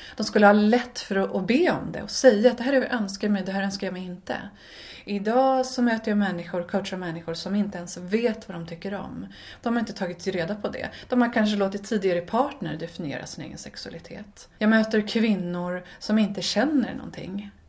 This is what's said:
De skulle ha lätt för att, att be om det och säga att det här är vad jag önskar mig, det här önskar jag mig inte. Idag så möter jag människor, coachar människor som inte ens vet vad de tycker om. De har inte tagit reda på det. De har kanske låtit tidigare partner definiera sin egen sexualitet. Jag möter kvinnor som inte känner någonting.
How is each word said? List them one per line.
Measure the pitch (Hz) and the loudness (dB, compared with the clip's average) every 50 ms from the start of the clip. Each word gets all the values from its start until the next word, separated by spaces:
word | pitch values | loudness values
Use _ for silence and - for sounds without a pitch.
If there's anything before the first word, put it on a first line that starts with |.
| - - - | -18 -12 -8
De | - 214 | -6 -2
skulle | - - - 208 | 0 4 8 8
ha | 202 208 | 8 8
lätt | 208 208 214 226 240 240 - - - | 8 6 6 4 4 2 -2 -8 -10
för | - - 202 | -6 -2 0
att, | 196 196 196 196 | 0 0 0 0
att | 202 185 | -2 0
be | 175 226 285 359 330 | 2 4 4 4 4
om | 196 - - - 170 | 2 0 -2 -6 -8
det | - - | -8 -8
och | 208 | -6
säga | - - - 262 214 202 220 247 | 0 4 6 6 8 8 6 4
att | 247 240 | 4 2
det | 240 | 0
här | 254 285 | 0 2
är | 262 | 2
vad | 247 - | 2 0
jag | - | -2
önskar | 240 208 196 - - - 208 | -4 -4 -4 -6 -2 0 0
mig, | 208 196 180 | 0 0 -2
det | 190 190 | -2 -2
här | 196 196 | -2 -2
önskar | 196 196 - - | -2 -4 -4 -6
jag | 185 180 | -6 -6
mig | 180 185 | -6 -8
inte. | 185 180 185 - - - - - 202 - - - - - - - - - - - | -10 -10 -10 -8 -8 -8 -8 -8 -12 -16 -20 -20 -20 -20 -20 -18 -18 -18 -14 -8
Idag | - 208 202 196 214 226 254 269 269 262 262 254 | -4 -4 -2 0 2 4 4 4 6 4 4 2
så | 254 - - 247 | 0 0 2 2
möter | 240 226 220 226 233 | 2 2 2 0 2
jag | 208 208 | 2 2
människor, | 202 190 175 170 170 - - 180 175 | 2 2 0 -2 -4 -4 -4 -4 -4
coachar | - - 202 196 - - | -2 -2 -4 -2 -4 -6
människor | 185 185 170 160 170 170 - 165 | -6 -6 -6 -6 -6 -6 -8 -8
som | 165 - - 196 | -6 -4 -2 0
inte | 208 202 196 - 180 | 0 0 0 -4 -8
ens | 175 175 - | -10 -10 -10
vet | 180 180 180 196 226 233 233 220 220 - - | -10 -6 -2 0 2 2 0 -2 -2 -8 -12
vad | 175 170 | -10 -10
de | 170 | -10
tycker | 165 170 165 - 196 202 | -10 -10 -10 -8 -8 -8
om. | 196 - - - - 190 196 - - - - - - - | -8 -8 -10 -10 -12 -12 -12 -14 -18 -20 -20 -12 -6 -2
De | 233 233 | 0 0
har | 240 | 0
inte | 226 226 - | 0 -2 -4
tagit | - 196 175 175 170 - | -4 -6 -6 -6 -6 -4
reda | 190 185 180 165 175 208 | -4 -2 -2 -2 -2 -4
på | 208 - 202 | -4 -4 -6
det. | - - - - - - - - | -6 -6 -8 -10 -10 -12 -6 0
De | 262 247 247 | 2 2 4
har | 233 240 | 4 4
kanske | 233 214 214 208 | 2 2 2 2
låtit | 202 196 190 196 202 202 | 2 0 0 -2 -4 -4
tidigare | - 226 208 190 190 175 175 | -2 -2 0 2 2 2 0
partner | 170 - - 226 277 294 - - - 160 - | -2 0 2 2 2 0 -2 -6 -8 -6 -6
definiera | 160 165 170 - - 180 143 123 - - | -6 -8 -10 -10 -8 -8 -8 -8 -8 -10
sin | - - - - | -12 -12 -12 -12
egen | - - - | -12 -12 -14
sexualitet. | - - - - - - - 165 - - - - 208 - - - - - - - | -14 -14 -14 -14 -12 -12 -12 -14 -14 -14 -14 -16 -16 -16 -18 -20 -20 -16 -6 0
Jag | 214 214 | 4 6
möter | 220 220 214 220 220 220 214 214 | 6 6 4 4 2 0 2 2
kvinnor | - 226 220 226 208 180 175 175 175 175 175 175 180 180 180 - - - | 2 2 4 4 2 2 0 -2 -4 -4 -4 -4 -4 -6 -8 -10 -16 -10
som | - - 214 220 | -2 2 2 4
inte | 214 190 202 - - | 4 2 0 -2 -4
känner | - - 202 240 302 311 277 - - - | -2 0 2 2 4 4 2 2 0 -2
någonting. | - - - - - - - 185 202 208 202 - - - | -8 -10 -10 -12 -10 -10 -8 -8 -8 -8 -10 -14 -20 -20